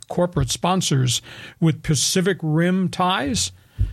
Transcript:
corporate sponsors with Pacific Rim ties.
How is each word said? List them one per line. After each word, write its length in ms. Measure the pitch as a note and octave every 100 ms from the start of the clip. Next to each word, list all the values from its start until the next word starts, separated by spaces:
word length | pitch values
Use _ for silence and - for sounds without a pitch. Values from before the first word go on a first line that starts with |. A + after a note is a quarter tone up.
| -
corporate 420 | - F3 E3 B2+
sponsors 720 | - F3 F#3 - C#3 B2+ A#2 - - - -
with 240 | E3 D#3+
Pacific 540 | - D3 - F#3+ F#3 F#3
Rim 480 | D#3 D#3 F3 F#3 F3+
ties. 600 | E3+ F#3 G3 C#4 A3+ - - _ - -